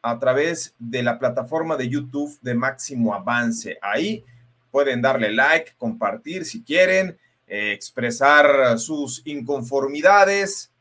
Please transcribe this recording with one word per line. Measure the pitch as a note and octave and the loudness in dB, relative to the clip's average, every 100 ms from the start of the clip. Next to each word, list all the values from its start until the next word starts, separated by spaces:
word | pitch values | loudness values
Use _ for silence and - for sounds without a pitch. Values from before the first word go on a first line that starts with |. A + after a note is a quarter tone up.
a | A#2 A#2 | -4 -2
través | C3 C3+ D#3+ E3 - _ | 0 2 0 -2 -6 _
de | A#2 B2 | -8 -2
la | A#2+ A#2 | -2 0
plataforma | B2+ A#2+ A#2+ D#3+ D#3+ D3 | -2 -2 -4 -4 -2 -4
de | B2 | -2
YouTube | C#3+ B2+ C#3+ D3 - | -4 -4 -6 -6 -6
de | B2 | -4
Máximo | A#2 C3 C3+ - B2+ A2+ | -2 -2 -4 -8 -2 -2
Avance. | G2+ F#2+ A#2+ A#2 A2+ G2+ - | 0 -2 -2 0 -4 -8 -10
Ahí | G2+ A2 F#3+ A3 _ - _ _ _ | -4 -2 -2 -6 _ -20 _ _ _
pueden | C3+ C#3 B2 | 0 0 0
darle | C3 C3 G#2+ | 0 0 0
like, | A2 C#3 D#3+ D#3+ _ | 2 2 2 0 _
compartir | A#2 - G#2 A2+ D3 F#3 D#3+ | -8 -4 -4 -6 -10 -8 -8
si | A#2 | -10
quieren, | A#2 D#3+ F#3 F#3 F#3 - _ _ _ | -4 2 4 2 0 -8 _ _ _
eh, | G#2 G#2 | -6 -4
expresar | G2+ - - A#2 A#2 C#3 D3 D3 C#3 B2+ A2+ | -4 -6 -6 -4 2 6 8 8 6 4 2
sus | A#2 D3+ C3+ B2+ D3+ | -2 -6 -6 -8 -10
inconformidades | D3 B2 C#3 A#2+ C3+ C#3 D3 E3+ G3+ G3 G3 G3 - - _ | -10 -6 -6 -2 -2 -2 2 6 8 6 4 -2 -4 -8 _